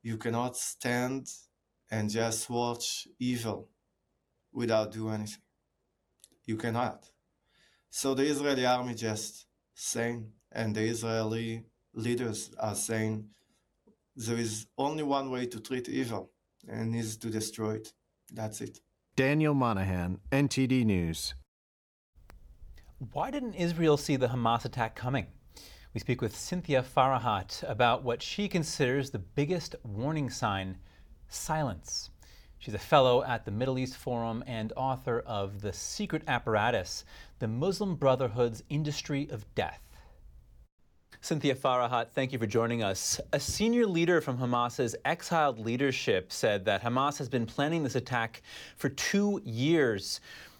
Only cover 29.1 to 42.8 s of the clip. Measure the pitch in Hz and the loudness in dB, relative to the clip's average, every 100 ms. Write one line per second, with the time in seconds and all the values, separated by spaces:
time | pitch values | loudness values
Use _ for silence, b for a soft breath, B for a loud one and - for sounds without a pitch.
29.1 | 107 92 - 147 180 - - 110 101 135 | -6 -6 -2 0 0 -4 -12 -8 -4 -2
30.1 | 156 131 - 110 98 95 92 b b b | -2 -2 -2 0 0 -2 -8 b b b
31.1 | b - - - 156 143 85 - - - | b -14 -10 -2 0 0 -4 -8 -10 -10
32.1 | - b b b b - 104 - 151 127 | -18 b b b b -8 -8 4 8 8
33.1 | 123 131 120 - 104 131 131 127 - - | 6 4 -4 -2 -2 0 0 -2 -6 -6
34.1 | 120 113 113 123 113 110 117 131 131 131 | -4 -2 -4 -6 -6 -6 -4 -4 -2 -2
35.1 | 117 117 107 98 101 101 - - - 208 | -2 -2 -4 -4 -4 -6 -6 -8 -6 -4
36.1 | 156 156 123 - 107 113 117 90 - - | -4 -2 -2 2 2 4 0 -2 -10 -12
37.1 | B B - 113 117 175 190 202 170 135 | B B -6 -4 0 -2 0 -2 2 4
38.1 | 127 127 110 120 113 - 147 151 147 - | 4 2 2 0 0 -4 -2 0 -4 -2
39.1 | 143 - 107 - - 82 - - - - | -2 -2 -8 -6 -4 -4 -6 -20 -20 -20
40.1 | - - - - - - _ _ _ _ | -20 -20 -20 -20 -20 -20 _ _ _ _
41.1 | - - 156 139 131 139 127 120 123 120 | -14 -4 0 0 2 2 2 2 0 0
42.1 | - 131 135 110 113 113 120 | -2 -2 0 2 2 2 2